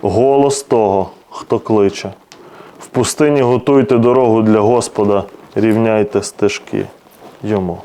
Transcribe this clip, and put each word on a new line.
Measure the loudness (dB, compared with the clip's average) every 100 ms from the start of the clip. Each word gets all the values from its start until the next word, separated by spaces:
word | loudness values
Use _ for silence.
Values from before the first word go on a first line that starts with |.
'Голос | -4 0 2 2 2 -2
того, | -2 0 2 0 -2 -8 _
хто | -18 -6 -6
кличе: | -2 0 0 -2 -10 -14 _ -20 -20 -20 -20 -20
в | -8
пустині | -4 -4 0 0 2
готуйте | 2 0 2 2 2 2
дорогу | 2 2 2 2
для | 2 2
Господа, | 2 0 -2 -2 0 0 -4 -12 -10 -2
рівняйте | 0 2 0 0 0 -2
стежки | -6 -2 -2 -2 -8 -8 -8 -12 _ -20 -20 -14
йому.'" | -6 -4 -4 -8